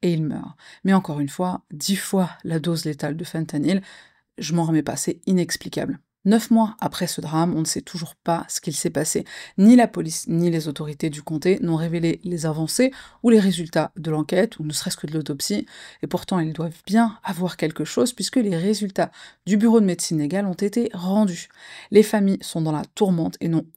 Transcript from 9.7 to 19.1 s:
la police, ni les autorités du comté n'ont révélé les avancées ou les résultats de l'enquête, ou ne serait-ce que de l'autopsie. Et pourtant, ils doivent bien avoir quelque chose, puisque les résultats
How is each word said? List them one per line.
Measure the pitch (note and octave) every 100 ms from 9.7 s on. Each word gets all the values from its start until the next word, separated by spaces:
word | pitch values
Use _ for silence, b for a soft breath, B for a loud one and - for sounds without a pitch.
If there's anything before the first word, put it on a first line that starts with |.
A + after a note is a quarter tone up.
| B3
la | A3+
police, | F3+ D#3+ D#3+ -
ni | E3+ F3
les | E3 D#3+
autorités | D3 D3+ D3 D#3+
du | D3
comté | - D#3 F3+ G3
n'ont | E3+ D#3+
révélé | E3 E3+ E3+ E3
les | F3+ F3
avancées | D#3+ D3+ D#3+ - C4 B B B
ou | A#3
les | A3
résultats | F#3+ F3 E3 E3 D3+ -
de | D#3
l'enquête, | D#3 D3 F3+ A3+ -
ou |
ne | D3+
serait-ce | C#3+ F#3 -
que | D3
de |
l'autopsie. | D#3 C#3+ C#3 - G#3 - B B B
Et | D3+
pourtant, | F3+ - F#3
ils | D#3+
doivent | D#3+ E3 -
bien | - A3 A3+ A3+
avoir | - E3+ F3+ -
quelque | D#3 D#3+
chose, | D#3 - A#3+
puisque | - - C4
les | G#3 E3
résultats | F#3+ G#3 G#3 - E3+